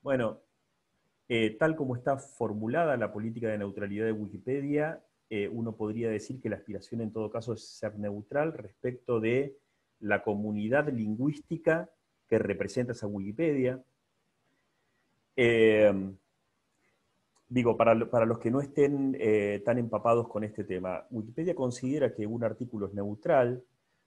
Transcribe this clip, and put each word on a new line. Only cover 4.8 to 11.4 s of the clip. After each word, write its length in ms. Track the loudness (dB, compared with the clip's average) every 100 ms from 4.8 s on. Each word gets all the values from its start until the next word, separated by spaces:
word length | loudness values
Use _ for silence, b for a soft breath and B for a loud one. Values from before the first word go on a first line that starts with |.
| -2 -6 _ _ _
eh, 180 | -4 -4
uno 260 | -4 -6
podría 360 | -4 -6 -2 -2
decir 320 | -4 -6 -8
que 80 | -6
la 60 | -6
aspiración 440 | -8 -12 -8 -6
en 100 | -6
todo 200 | -4 -6
caso 240 | -6 -6
es 120 | -8 -8
ser 320 | -8 -8 -6
neutral 540 | -6 -6 -6 -2 -2
respecto 680 | -4 -14 _ -6 -6 -2 0
de 380 | 2 2 0 b b b b _
la 220 | 0 0
comunidad 680 | 2 -2 -2 -4 2 2 2
lingüística 960 | -2 -4 -2 -2 -4